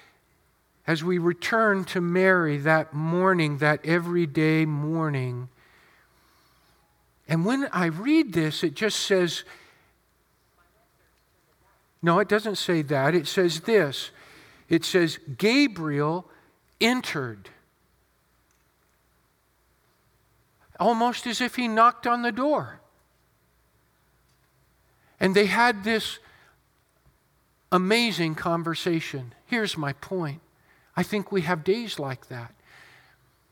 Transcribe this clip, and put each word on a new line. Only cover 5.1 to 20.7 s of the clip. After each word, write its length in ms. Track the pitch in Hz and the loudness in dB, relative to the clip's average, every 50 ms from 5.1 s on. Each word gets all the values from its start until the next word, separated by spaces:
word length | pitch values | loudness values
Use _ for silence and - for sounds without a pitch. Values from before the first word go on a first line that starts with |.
| 143 135 127 127 123 123 123 123 _ _ _ _ _ _ _ _ _ _ _ _ _ _ _ _ _ _ _ _ _ _ _ _ _ _ _ _ _ _ _ _ _ _ _ - | -2 -2 -4 -4 -6 -8 -10 -12 _ _ _ _ _ _ _ _ _ _ _ _ _ _ _ _ _ _ _ _ _ _ _ _ _ _ _ _ _ _ _ _ _ _ _ -2
And 180 | 156 165 165 | -2 0 2
when 240 | 202 254 269 277 - | 0 0 0 -2 -2
I 140 | - 175 180 | -2 -2 -2
read 480 | 170 156 160 208 269 302 320 320 254 170 | -2 -2 -2 0 2 4 4 4 2 0
this, 300 | 175 160 156 151 - - | 0 0 0 -2 -2 -2
it 100 | 170 143 | -4 -2
just 260 | - 214 208 202 - | -2 -4 -2 -2 -2
says, 440 | - - 196 185 180 170 - - - - - - - - _ _ _ _ _ _ _ _ _ _ _ _ _ _ _ _ _ _ _ _ _ _ _ _ _ _ _ _ _ _ _ _ _ _ _ _ _ _ _ _ _ _ _ _ _ _ | -2 2 2 2 2 2 -2 -6 -10 -14 -20 -20 -20 -20 _ _ _ _ _ _ _ _ _ _ _ _ _ _ _ _ _ _ _ _ _ _ _ _ _ _ _ _ _ _ _ _ _ _ _ _ _ _ _ _ _ _ _ _ _ _
no, 180 | - 170 165 180 | 0 2 2 2
it 80 | 208 202 | 2 2
doesn't 300 | 214 214 214 220 202 170 | 0 -2 0 -2 -6 -6
say 240 | - - 180 165 | -2 0 0 0
that. 340 | 151 135 151 135 135 143 160 | 0 0 0 0 2 2 2
It 120 | 180 143 - | 2 0 0
says 340 | - 190 185 175 156 160 | -2 0 0 0 0 -2
this. 500 | - - 226 208 170 143 135 - - - - - - - - - - - - _ _ _ | -2 2 4 4 4 2 -2 -8 -10 -12 -16 -20 -20 -20 -20 -20 -20 -20 -20 _ _ _
It 160 | - 165 - | 0 0 0
says, 360 | - - 180 170 160 - - - - 135 - | 2 2 2 2 2 -2 -6 -12 -14 -8 0
"Gabriel 920 | 180 214 233 277 285 277 208 180 160 156 147 143 147 151 160 180 180 - - - _ _ _ _ _ _ _ _ | 2 2 4 4 4 2 0 -4 -6 -4 -2 0 0 0 -2 -4 -6 -10 -20 -20 _ _ _ _ _ _ _ _
entered." 680 | 214 226 247 254 - - - 160 135 120 110 98 92 - - _ _ _ _ _ _ _ _ _ _ _ _ _ _ _ _ _ _ _ _ _ _ _ _ _ _ _ _ _ _ _ _ _ _ _ _ _ _ _ _ _ _ _ _ _ _ _ _ _ _ _ _ _ _ _ _ _ _ _ _ _ _ _ | 0 2 2 0 -4 -6 -6 -6 -6 -8 -10 -14 -18 -20 -20 _ _ _ _ _ _ _ _ _ _ _ _ _ _ _ _ _ _ _ _ _ _ _ _ _ _ _ _ _ _ _ _ _ _ _ _ _ _ _ _ _ _ _ _ _ _ _ _ _ _ _ _ _ _ _ _ _ _ _ _ _ _ _